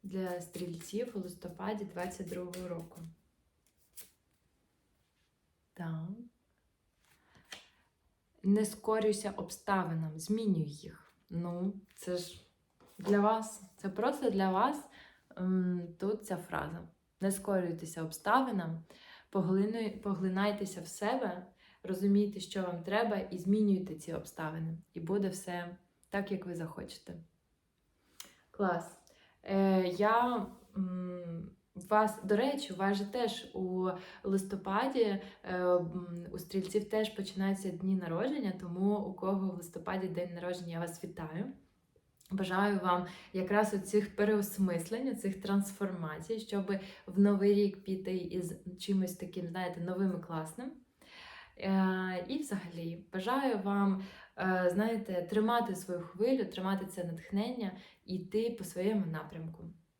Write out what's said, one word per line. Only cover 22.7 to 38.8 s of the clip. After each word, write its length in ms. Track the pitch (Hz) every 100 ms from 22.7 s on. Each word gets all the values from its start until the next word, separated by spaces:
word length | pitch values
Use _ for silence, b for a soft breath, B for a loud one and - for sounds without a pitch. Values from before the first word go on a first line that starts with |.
| 170
треба, 340 | 170 208 226 202
і 200 | - 160
змінюйте 580 | 190 214 208 185 185 160
ці 180 | -
обставини. 640 | 165 - - 160 160 165 165 -
І 60 | 170
буде 300 | 165 202 190
все 480 | 190 - 175 175 180 _ _ _
так, 220 | 202 196
як 140 | 185 180
ви 100 | 170
захочете. 580 | 160 - - - - 170 - _ _ _ _ _ _ B B B B B B
Клас. 460 | - 190 170 - - - b b b
Е, 440 | - 196 196 190 180
я, 600 | 180 208 233 247 233 196 - - 190
м, 720 | 185 180 180 180 175 165 165 - _ -
вас, 480 | - 214 220 220
до 120 | 190 208
речі, 380 | 269 277 -
у 20 | 180
вас 220 | 196 202
же 80 | 202
теж 460 | 247 226 - -
у 360 | - 185 185 185 185 B B
листопаді, 800 | 196 190 190 196 - 196 269 269
е, 180 | 214 196 B B - 185
м, 680 | 180 180 170 180 175 170 175
у 80 | -
стрільців 500 | - 196 185 214 208
теж 200 | 214 214
починаються 600 | - 196 190 190 196 190
дні 260 | 165 190 190
народження, 580 | 170 165 247 294 208 185
тому 360 | 180 175